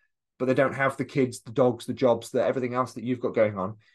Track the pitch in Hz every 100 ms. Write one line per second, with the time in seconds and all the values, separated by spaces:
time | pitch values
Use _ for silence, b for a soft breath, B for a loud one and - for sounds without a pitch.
0 | _ _ _ - 131 131 131 120 135 -
1 | 131 147 127 - - 113 127 117 - 123
2 | 127 117 - 123 113 131 123 123 123 -
3 | 113 120 117 120 107 101 92 110 _